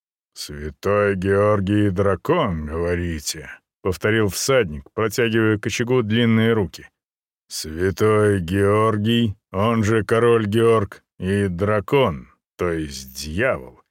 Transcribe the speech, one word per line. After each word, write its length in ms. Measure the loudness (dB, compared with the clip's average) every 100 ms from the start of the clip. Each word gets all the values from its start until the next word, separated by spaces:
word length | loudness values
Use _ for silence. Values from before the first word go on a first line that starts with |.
| _ _ _
"Святой 800 | -18 -14 -10 -10 -6 -2 2 2
Георгий 720 | 0 0 2 2 2 2 2 0
и 40 |
Дракон, 760 | 0 0 0 0 0 0 -4 -6
говорите", 800 | -4 -2 -2 -4 -6 -8 -10 -12 -20 _ _
повторил 480 | -6 -2 0 0 0
всадник, 600 | -2 0 2 2 -4 -10
протягивая 640 | -4 -4 0 0 2 2 0
к 80 | -2
очагу 360 | -4 0 0
длинные 500 | 2 2 4 4 4
руки. 380 | 2 -2 -6 -20 _ _ _ _ _ _
"Святой 920 | -12 -10 -2 -2 0 2 4 4 2
Георгий, 960 | 0 0 2 2 2 0 0 0 0 -4 _
он 320 | -2 0 2
же 200 | 2 0
король 420 | 2 2 4 2 2
Георг, 580 | 2 4 4 0 -10 _ _
и 280 | -2 0 0
дракон, 800 | -2 0 0 0 2 2 -2 -12 _ _ -6
то 160 | -4
есть 420 | -2 -6 -10 -14
дьявол. 640 | -14 -10 -4 -2 -2 -8 -20 _